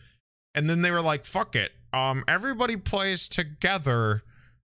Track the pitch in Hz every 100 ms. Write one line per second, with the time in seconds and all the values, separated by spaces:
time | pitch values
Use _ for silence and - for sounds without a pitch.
0 | - _ _ _ _ 147 151 165 175 175
1 | 165 151 - 185 220 120 101 - - 131
2 | 131 131 - 170 247 240 247 226 - 202
3 | 196 185 - - 160 147 180 190 139 120
4 | 110 104 - - - - _